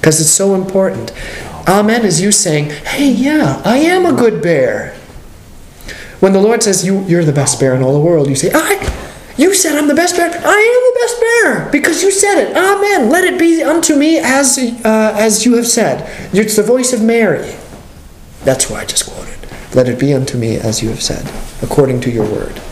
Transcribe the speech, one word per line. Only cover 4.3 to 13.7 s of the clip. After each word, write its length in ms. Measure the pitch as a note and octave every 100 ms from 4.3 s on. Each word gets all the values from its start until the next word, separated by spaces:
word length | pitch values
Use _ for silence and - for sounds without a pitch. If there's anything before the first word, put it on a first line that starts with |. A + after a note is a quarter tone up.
| E3+
bear." 520 | D#3+ D#3 B2 G#2 - - - - - - - - - - - - - -
When 140 | F#3+
the 80 | G3
Lord 200 | G#3 A3+
says, 240 | G#3+ F#3
"You, 200 | E3+ F#3+ F#3+
you're 180 | E3+
the 80 | D#3+
best 280 | C#3+ C3 -
bear 160 | C3+ C3
in 80 |
all 80 | C3
the 80 | C#3+
world," 280 | D#3+ E3 C#3
you 60 |
say, 160 | C3 F3+
"I, 280 | D4+ D#4+ G4 - - - - - -
you 180 | E4
said 220 | G4 D#4+ D4
I'm 100 | D4+
the 80 |
best 220 | C#4+ F4 F4
bear. 100 | E4+
I 40 |
am 520 | E4+ - G4+ A4+ B4 B4+
the 100 | B4
best 200 | A#4 -
bear 480 | A#4 A#4 F#4 G#3 -
because 320 | D4 D#4+ D#4+
you 80 | G4
said 280 | G4 G4+ F#4+
it. 180 | G3+ C4
Amen. 540 | F#4+ G4+ G4+ G4 A3+
Let 120 | E4
it 160 | F#4 -
be 240 | E4+ E4
unto 320 | C#4